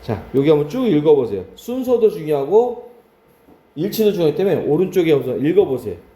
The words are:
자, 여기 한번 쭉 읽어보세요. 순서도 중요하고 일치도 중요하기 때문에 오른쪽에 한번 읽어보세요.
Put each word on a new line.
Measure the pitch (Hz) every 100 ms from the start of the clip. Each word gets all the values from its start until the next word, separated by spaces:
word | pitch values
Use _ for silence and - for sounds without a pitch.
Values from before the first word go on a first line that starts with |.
자, | - 104 - 131
여기 | 143
한번 | 151 147
쭉 | 247 247
읽어보세요. | 151 151 143 113 98 90 -
순서도 | - 254 247 233 208
중요하고 | 165 156 147 139 208 240 233 - - _ _ _ _ _ _ _ -
일치도 | 190 - 214
중요하기 | 175 160 147
때문에 | 190 139 -
오른쪽에 | 151 185 190 160
한번 | 143 127 117 143
읽어보세요. | 185 175 127 104 85 _